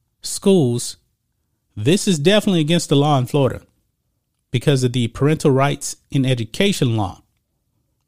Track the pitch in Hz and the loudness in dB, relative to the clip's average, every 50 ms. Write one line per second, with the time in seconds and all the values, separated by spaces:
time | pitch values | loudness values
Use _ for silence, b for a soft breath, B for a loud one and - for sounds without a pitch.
0 | _ _ _ _ - - - - - 202 196 175 135 120 120 120 - - - - | _ _ _ _ -14 -12 -12 -2 2 2 4 4 2 0 -2 -4 -6 -10 -14 -16
1 | _ _ _ _ _ _ _ _ _ _ _ _ _ _ _ 104 107 139 180 - | _ _ _ _ _ _ _ _ _ _ _ _ _ _ _ -4 0 0 0 2
2 | - 208 180 147 143 185 208 208 202 214 185 165 151 147 175 170 - - 151 139 | 0 -2 -2 0 2 2 2 2 2 0 0 0 0 0 0 -2 0 2 2 2
3 | 143 151 147 131 123 - - 143 135 117 - - - _ _ _ _ _ _ _ | 2 2 2 0 0 0 0 0 0 0 -2 -6 -12 _ _ _ _ _ _ _
4 | _ _ _ _ _ _ _ _ _ _ - 117 - 151 143 131 127 123 120 127 | _ _ _ _ _ _ _ _ _ _ -4 -2 0 0 0 2 0 0 0 -2
5 | 117 113 - - 135 147 156 143 - 151 127 131 139 143 143 - - - - - | -2 -4 -2 -2 0 0 0 0 2 2 2 2 2 0 -2 -4 -8 -12 -14 -14
6 | _ _ - 139 127 131 131 117 107 - - - 196 208 185 - 135 120 113 110 | _ _ -2 -2 0 0 -2 -2 -4 -8 -2 -2 0 0 0 0 0 0 0 -2
7 | 98 76 - - _ _ _ _ _ _ _ _ _ _ _ _ _ _ _ _ | -2 -4 -8 -14 _ _ _ _ _ _ _ _ _ _ _ _ _ _ _ _
8 | _ | _